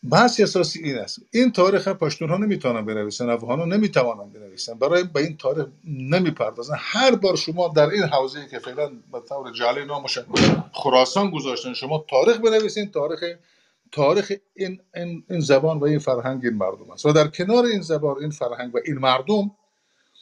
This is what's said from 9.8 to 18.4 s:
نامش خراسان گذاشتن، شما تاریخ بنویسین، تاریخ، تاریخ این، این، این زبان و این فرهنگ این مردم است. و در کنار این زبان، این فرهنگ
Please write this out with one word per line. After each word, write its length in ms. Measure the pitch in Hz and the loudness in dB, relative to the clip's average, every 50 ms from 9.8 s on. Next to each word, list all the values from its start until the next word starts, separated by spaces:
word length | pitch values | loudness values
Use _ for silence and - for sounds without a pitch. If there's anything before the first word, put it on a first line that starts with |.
| 143 | -4
نامش 340 | 139 147 143 139 135 - 127 120 - - - - - - - - - _ | -6 -8 -8 -6 -6 -8 -8 -8 -4 0 2 4 4 4 2 -4 -10 _
خراسان 580 | - - 143 127 127 127 - - 190 208 196 | -4 -2 4 6 6 4 4 2 0 0 0
گذاشتن، 440 | 170 151 131 139 123 117 - 127 123 | -2 -4 -4 -4 -6 -6 -6 -8 -10
شما 300 | - - 123 156 156 156 - | -8 -6 -4 -4 -4 -4 0
تاریخ 260 | - 202 - 214 240 | 2 4 4 4 4
بنویسین، 540 | 226 226 226 220 220 214 202 - 214 202 202 | 4 2 2 2 2 0 0 -4 -6 -8 -6
تاریخ، 300 | - 156 143 156 165 151 170 170 170 170 _ _ _ _ _ _ _ _ _ _ - | -4 -4 -4 -4 -4 -6 -8 -10 -10 -12 _ _ _ _ _ _ _ _ _ _ -2
تاریخ 400 | - 143 139 170 202 196 - 196 202 _ _ _ | 2 2 4 4 2 0 -2 -6 -10 _ _ _
این، 260 | - 190 185 185 185 _ _ _ | -8 -8 -8 -8 -12 _ _ _
این، 300 | 175 175 175 170 160 156 _ | -10 -8 -8 -10 -12 -10 _
این 100 | 185 175 | -4 -2
زبان 380 | 147 127 139 135 135 160 160 151 | 2 4 4 4 6 4 0 2
و 60 | 143 | 2
این 140 | 147 151 143 | 2 2 0
فرهنگ 420 | - - 131 123 113 127 131 131 123 | 0 0 -2 0 -2 -4 -6 -2 -2
این 100 | 120 113 | -2 -2
مردم 360 | 104 95 92 98 - - - | 0 -2 -4 -4 -8 -14 -20
است. 160 | - - - | -18 -2 0
و 60 | 147 147 | 4 6
در 160 | 160 151 147 | 6 4 4
کنار 360 | - - 175 190 226 247 240 | 2 -6 -2 2 2 4 4
این 160 | 240 220 202 | 2 0 -2
زبان، 360 | 170 156 160 147 147 147 139 135 | -2 -2 -4 -2 0 -2 -4 -2
این 100 | 147 156 | -6 -8
فرهنگ 440 | 151 - | -6 -6